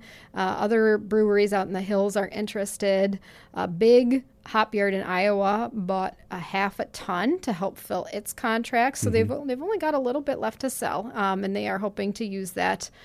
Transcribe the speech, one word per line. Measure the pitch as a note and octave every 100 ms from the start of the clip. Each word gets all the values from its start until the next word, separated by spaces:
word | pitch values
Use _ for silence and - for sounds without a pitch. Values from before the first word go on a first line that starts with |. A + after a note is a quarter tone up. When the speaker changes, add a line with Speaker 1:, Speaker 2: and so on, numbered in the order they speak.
| - - -
Speaker 1:
Uh, | -
other | F#3 - G#3 A3+ A3 G#3+
breweries | G#3 G#3+ G#3+ G3+ G#3
out | G3+ F#3
in |
the | F#3
hills | F#3+ G3+ G3+ G3+
are | G3
interested. | - G#3+ G#3+ G3+ - G3+ F#3+ G3 G3 - - -
A | - F#3
big | E3+ A3+ A#3+ B3 C4 - _ -
hop | A3 A3
yard | G#3 G3+
in | F#3+
Iowa | G3 F3+ G3+ G3+ G3 G#3 A#3
bought | A3 F3+ F#3+ F#3 - -
a | F3+
half | D#3+ F#3+ G3 -
a | -
ton | - - F3+ A3 F4+
to | -
help | F3 F#3+ -
fill | - F3+ -
its | G#3 G#3
contract. | - A#3+ A3+ A#3 A#3+ B3 -
So | -
Speaker 2:
Mm-hmm. |
Speaker 1:
they've, | A3+ G#3+ C#4 C#4+
they've | B3+
only | F4 G#4+
got | D#4
a | D4
little | B3 C#4
bit | C#4+ -
left | - -
to | C4
sell, | - A3+ D#3 A3
um, | B3+ G3 F#3+
and | G3 G3
they | G#3
are | F#3+
hoping | G#3 G#3 G3+
to | G3+ A3
use | G3 F#3
that, | - F3+ F#3+ - -